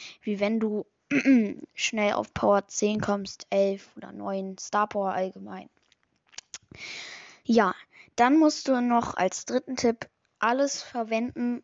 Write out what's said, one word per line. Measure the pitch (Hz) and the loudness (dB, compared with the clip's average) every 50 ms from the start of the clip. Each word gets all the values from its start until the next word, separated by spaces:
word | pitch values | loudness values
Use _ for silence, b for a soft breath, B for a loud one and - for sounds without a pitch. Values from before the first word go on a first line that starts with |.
| B B B B | B B B B
wie | B 214 202 196 | B -4 -2 0
wenn | 202 208 226 220 | 0 0 0 0
du | 220 214 214 208 - _ _ _ _ - | 0 -2 -2 -4 -6 _ _ _ _ -2
<clears throat> | 285 269 - 269 262 233 214 202 - - - - | 0 2 4 6 6 6 6 2 -4 -10 -14 -16
schnell | - - - - 240 214 208 208 | -10 -6 -6 -4 -2 0 0 2
auf | 214 - 110 - - | 0 0 -2 -4 -4
Power | - 226 - 202 196 - - | 0 4 4 4 4 2 -2
zehn | - - 113 107 110 113 | -6 -2 -2 0 0 -2
kommst, | - - 202 202 190 - - - - - | -2 -2 -2 -4 -4 -8 -14 -14 -8 -2
elf | 196 196 196 196 196 202 - - - | 0 2 2 2 0 -4 -10 -18 -20
oder | - - - | -18 -18 -16
neun, | - 202 202 202 196 196 190 190 190 - | -14 -10 -8 -6 -6 -6 -6 -8 -10 -12
Star | - - - 208 214 | -8 -2 0 0 0
Power | 214 - 202 196 190 - | 0 -2 -4 -2 -2 -2
allgemein. | 185 190 190 - 196 196 208 190 185 - - _ _ _ _ _ _ _ _ _ _ _ _ - - - _ - - _ - B B B B B B B B B B B B B B B | -2 -4 -4 -6 -12 -16 -14 -14 -16 -16 -18 _ _ _ _ _ _ _ _ _ _ _ _ -20 -20 -20 _ -20 -20 _ -20 B B B B B B B B B B B B B B B
Ja, | - 226 226 202 180 - - - B B B B B B | 2 4 4 4 2 0 -6 -14 B B B B B B
dann | - 240 254 294 320 | 2 4 6 6 6
musst | 311 302 302 - - 277 | 6 6 4 2 0 0
du | 262 247 | 0 2
noch | 247 240 240 233 240 - - | 2 2 2 2 0 0 -2
als | - 180 185 - - - | 0 0 0 -2 -4 -6
dritten | - 240 262 - 262 254 | -2 -4 -4 -2 -4 -4
Tipp | - - 233 226 - - - _ _ _ _ _ - | 0 2 0 0 0 -6 -16 _ _ _ _ _ -2
alles | - 226 247 269 285 277 - - | 0 0 2 2 0 0 -2 -6
verwenden, | - - - 240 226 220 226 226 240 254 - - 240 240 240 - | -10 -8 -6 -6 -4 -2 -2 -2 -2 -4 -4 -4 -2 -2 -4 -6